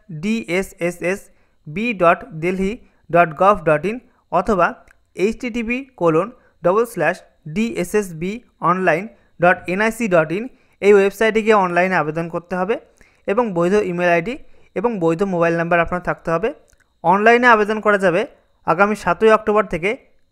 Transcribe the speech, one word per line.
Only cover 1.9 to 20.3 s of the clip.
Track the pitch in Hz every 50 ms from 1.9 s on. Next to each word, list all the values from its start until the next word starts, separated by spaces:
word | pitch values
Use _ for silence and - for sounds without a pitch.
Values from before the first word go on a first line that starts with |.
| 226 185 180
ডট | 165 180 180 - 277 202 156 156
দিল্লি | 175 190 185 190 190 220 247 - _ _ _ _ - 156
ডট | 170 170 170 151 - 180
গভ | 196 208 190 160 165
ডট | 151 147 147 190
ইন | 220 254 - _ _ _ _ - - 170
অথবা | 185 - 214 180 165 196 247 - _ _ _ _ _ _ - - 180
এইচটিটিপি | 214 226 220 - 247 214 240 233 214 240 254 269 - _ -
কোলন | 175 170 156 160 185 233 247 _ _ _ _ _ -
ডবল | 170 185 214 240 240 -
স্ল্যাশ | 175 156 151 185 - - _ _ _ - 156 151
ডিএসএসবি | 190 226 233 - - 175 175 - 208 208 190 165 156 165 185 208 240 _ _ _ - 185 160
অনলাইন | 175 185 185 175 156 165 196 226 - _ _ _ _ - 165
ডট | 175 185 180 - 175 175
এনআইসি | 190 214 226 220 - 240 214 175
ডট | 170 156 156 160
ইন | 196 233 262 - _ _ _ _ - -
এই | 196 208
ওয়েবসাইটে | 202 196 196 196 - 226 220 202 220 208
গিয়ে | 214 220 208 190
অনলাইনে | 180 175 175 180 190 185 175 151
আবেদন | 151 156 165 170 170 165
করতে | 170 170 - 185 180
হবে | 185 185 240 311 - _ _ _ _ _ _ _ - - 202
এবং | 220 247 226 190
বৈধ | 170 170 175 196 214 208 185
ইমেল | 175 175 175 175 170
আইডি | 170 170 196 254 - - - - - - _ - 185
এবং | 190 240 233 202 165
বৈধ | 165 165 165 202 196 185
মোবাইল | 170 170 170 170 170
নাম্বার | 165 170 175 170 170
আপনার | 165 180 180 175 175
থাকতে | 156 - - - 165
হবে। | 170 190 240 311 - _ _ _ _ _ _ _ _ - 165 180
অনলাইনে | 202 208 226 233 240 247 247 226
আবেদন | 214 214 202 220 214 208
করা | 214 208 202 190
যাবে | 185 160 185 233 302 - _ _ _ _ _ - - 165
আগামী | 165 202 208 214 208 -
সাতই | 208 - - 220 220 220
অক্টোবর | 214 220 - 208 214 214 202 -
থেকে | 165 156 196 233 277 _ _ _ _ _ _